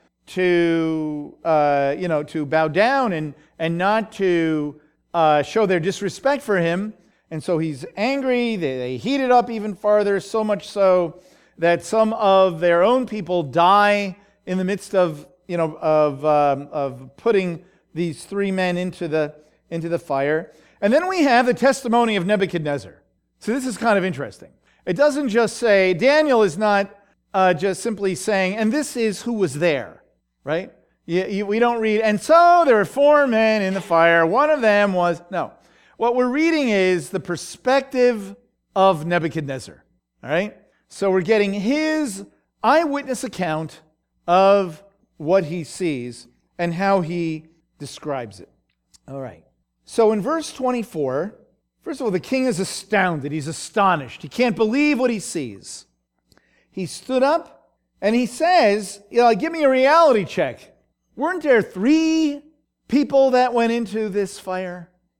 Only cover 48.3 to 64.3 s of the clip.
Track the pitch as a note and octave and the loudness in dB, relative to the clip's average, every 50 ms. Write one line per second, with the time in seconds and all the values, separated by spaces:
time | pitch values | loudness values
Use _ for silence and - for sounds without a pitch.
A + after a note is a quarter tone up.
48.3 | F#2+ F#2+ - - _ _ _ _ _ _ _ _ _ _ _ - C#3 C#3 C3+ A2+ | -14 -18 -20 -20 _ _ _ _ _ _ _ _ _ _ _ -18 -14 -14 -14 -14
49.3 | F2 - _ _ _ _ _ _ _ _ _ - - A#3 A3+ G#3+ A3 G#3 F3 B3+ | -16 -20 _ _ _ _ _ _ _ _ _ -6 0 2 2 2 2 0 -2 -4
50.3 | D#4+ E4 D4+ - - - B3+ B3+ B3+ A#3+ G3+ - - D#3+ C#3+ B2+ B2+ C#3+ F3 G#3+ | -4 -4 -6 -8 -8 -6 -4 -4 -4 -4 -6 -8 -6 -6 -4 -4 -2 -4 -4 -6
51.3 | - - _ _ _ _ _ _ _ _ _ F#4 D4 C4 C4 A3 F3+ F3 - - | -10 -16 _ _ _ _ _ _ _ _ _ -10 -8 -6 -4 -4 -4 -4 -4 -4
52.3 | B3+ C4 C4 B3+ G3 D#3+ F#3+ - - - - - G#3+ G3 F#3 F3+ E3 D3 B2+ C#3+ | -2 -2 0 0 -2 -2 -4 -6 -8 -12 -6 -2 0 0 0 0 -2 -4 -6 -6
53.3 | D3 D#3+ C3+ D#3+ D#3 - - - - A3 G3 F#3+ F3 D3+ C3 A#2 - - - C#3 | -6 -6 -8 -8 -10 -12 -14 -6 -2 0 2 2 2 0 -4 -8 -14 -16 -18 -8
54.3 | - A#3 B3+ A#3+ F3 E3 A3 G#3+ A#3 C#4+ D4 D4 D4 A#3 C4 B3+ A#3 G3+ - - | -4 -2 0 0 0 0 0 0 2 2 2 2 2 2 0 0 -2 -4 -8 -8
55.3 | - E3+ C3+ A2+ G2+ F#2+ F2+ - - - - _ _ _ _ _ _ _ _ _ | -8 -8 -8 -8 -10 -14 -18 -18 -18 -20 -20 _ _ _ _ _ _ _ _ _
56.3 | _ _ _ _ _ _ _ _ _ F#3+ F3+ - - - - - C4 B3+ C4 C#4 | _ _ _ _ _ _ _ _ _ -10 -8 -8 -10 -12 -8 -4 0 0 2 2
57.3 | D#4+ E4 - - - _ _ _ _ _ _ _ _ _ F#3+ G#3 A3+ B3 B3 - | 2 0 -2 -8 -20 _ _ _ _ _ _ _ _ _ -2 0 2 0 0 -2
58.3 | - - D#4+ F4 F#4 E4+ B3 G#3 G3+ G#3+ G3 F#3 - - - _ - A#3 A#3+ A#3 | -2 -2 0 2 4 4 4 4 2 0 -4 -8 -14 -18 -18 _ 2 4 4 4
59.3 | A3+ F3+ C#4+ E4 E4 D#4+ D4+ C4+ C4 B3+ C4 C#4 D#4 E4+ E4+ D4 A#3+ G#3+ F3+ - | 4 2 0 -4 -2 0 2 2 4 4 4 6 6 6 6 6 4 2 0 -2
60.3 | - F#3 D#3 B2+ A2+ - - - _ _ _ _ _ _ _ _ _ G#3 C#4 E4 | -2 -2 -2 -4 -4 -10 -18 -20 _ _ _ _ _ _ _ _ _ -6 -4 -4
61.3 | F#4 F4 D#4 D4 B3 G#3+ F#3+ - - F#3 G3+ C4+ D#4 D#4+ D#4+ D#4+ D#4+ D#4+ D#4+ C#4+ | -4 -2 2 2 2 2 2 0 -4 -2 2 2 2 4 2 2 0 0 0 -2
62.3 | C#4+ C#4+ - _ _ _ _ _ _ _ _ - A3+ D4 C#4+ D4 C#4 C4+ C4+ C4 | -4 -6 -12 _ _ _ _ _ _ _ _ -2 0 0 0 2 4 4 4 4
63.3 | B3 B3 B3+ B3 A#3+ A#3 A#3 A3+ A#3 A#3+ A#3 F#3+ G3 A3 G#3+ G#3 F#3 G#3 G3 F#3 | 4 4 2 2 2 0 0 0 0 -2 -4 -6 -6 -6 -6 -4 -4 -4 -4 -4